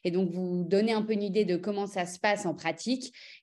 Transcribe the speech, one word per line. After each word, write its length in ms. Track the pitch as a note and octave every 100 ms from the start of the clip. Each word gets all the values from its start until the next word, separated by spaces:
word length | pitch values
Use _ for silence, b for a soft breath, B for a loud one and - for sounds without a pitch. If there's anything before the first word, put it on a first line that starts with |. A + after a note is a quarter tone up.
Et 80 | F3+
donc, 180 | F3 F#3
vous 340 | F3+ F3+ F3+
donner 280 | F3 G3 A3
un 100 | A3
peu 100 | G#3+
une 100 | G#3
idée 220 | G3+ G3
de 120 | F#3+ F3
comment 320 | G#3 G3+ G3+
ça 180 | G3 F3
se 120 | -
passe 280 | G#3+ G#3 F#3
en 80 |
pratique 580 | - E3 D#3+ A3 C4 - B B B